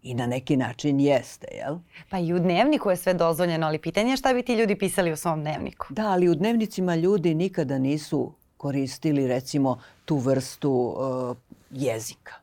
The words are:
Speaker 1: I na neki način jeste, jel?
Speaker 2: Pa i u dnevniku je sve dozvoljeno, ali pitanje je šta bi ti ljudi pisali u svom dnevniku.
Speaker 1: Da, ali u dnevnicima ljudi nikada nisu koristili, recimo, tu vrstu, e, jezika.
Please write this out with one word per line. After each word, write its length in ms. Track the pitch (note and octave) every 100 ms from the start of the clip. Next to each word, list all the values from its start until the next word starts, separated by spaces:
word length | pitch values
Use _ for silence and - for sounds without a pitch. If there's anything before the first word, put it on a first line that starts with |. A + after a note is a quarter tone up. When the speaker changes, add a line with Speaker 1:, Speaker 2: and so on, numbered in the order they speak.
Speaker 1:
I 100 | -
na 140 | B2 A#2+
neki 300 | B2+ C3 C#3
način 420 | A#2 A#2 D3 C#3
jeste, 480 | C#3+ C3+ - - -
jel? 240 | - - E3 E3+ - -
Speaker 2:
Pa 100 | F#3+
i 140 | E3
u 60 | F3+
dnevniku 500 | F3+ F3 C4 D4+ G#3
je 60 | F3+
sve 180 | -
dozvoljeno, 540 | F3+ E3 D#3+ F3+ E3 D#3+
ali 100 | D#3
pitanje 300 | E3 F#3 A3+
je 80 | C4+
šta 160 | C4+
bi 100 | B3
ti 100 | B3
ljudi 220 | A3+ A3+ G3+
pisali 340 | G3 - F3+
u 40 | D#3
svom 260 | F3 D#3
dnevniku. 440 | D3+ D#3 C3+ - -
Speaker 1:
Da, 180 | C#3+ G#3+
ali 220 | F#3 F3+
u 60 | D#3
dnevnicima 600 | G3+ A#3 G#3+ - F3+ E3
ljudi 400 | E3+ G#3 E3 D#3
nikada 420 | F#3 F3+ C#3 C3+
nisu 560 | C3 D3+ D3+ D3 B2 - _ _
koristili, 680 | C#3+ C#3 C3+ - D#3+ C#3+ C3+
recimo, 480 | B2 B2+ D3+ C3+ B2 - - -
tu 120 | D3+
vrstu, 800 | B2+ C3 - - D3 C3 A#2 -
e, 400 | C3 B2+ B2 B2 _ - _
jezika. 600 | C3+ C3+ A2+ A#2 - - -